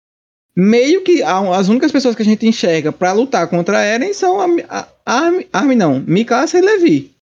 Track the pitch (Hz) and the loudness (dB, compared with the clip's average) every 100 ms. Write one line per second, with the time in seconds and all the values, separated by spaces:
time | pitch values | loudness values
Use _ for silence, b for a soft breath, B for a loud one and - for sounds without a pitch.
0 | _ _ _ _ _ - 190 233 262 370 | _ _ _ _ _ -2 2 2 2 2
1 | 381 339 156 185 196 180 190 233 302 277 | 2 0 0 -2 0 0 2 2 0 0
2 | 247 226 214 214 226 226 196 160 151 156 | -2 0 0 0 0 0 0 0 -2 -2
3 | 180 202 262 220 - 175 175 208 208 226 | -2 0 0 -2 -2 -2 -2 0 0 -2
4 | 359 403 370 381 370 339 - 196 - _ | -4 -4 -2 0 0 -2 -4 -12 -12 _
5 | - 226 330 359 - 180 277 247 175 131 | -4 -2 0 -2 -4 -2 0 2 2 0
6 | - 170 233 240 302 359 370 427 339 147 | 0 -2 0 -2 0 0 2 2 2 0
7 | - _ | -4 _